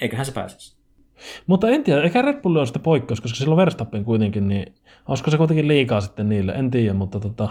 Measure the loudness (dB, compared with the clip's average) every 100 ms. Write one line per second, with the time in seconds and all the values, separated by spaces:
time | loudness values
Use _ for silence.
0 | -6 -6 -6 -8 -10 -14 -20 _ _ _
1 | _ _ -20 -8 0 2 4 2 2 2
2 | 2 2 0 0 0 0 0 -2 0 0
3 | 0 -6 -6 -4 2 4 4 0 -6 -6
4 | 0 0 0 0 -2 -2 -4 _ _ _
5 | -6 -4 0 2 2 2 4 2 2 0
6 | -2 -4 -2 0 0 -2 -2 0 0 0
7 | -2 -6 -6 -4 -6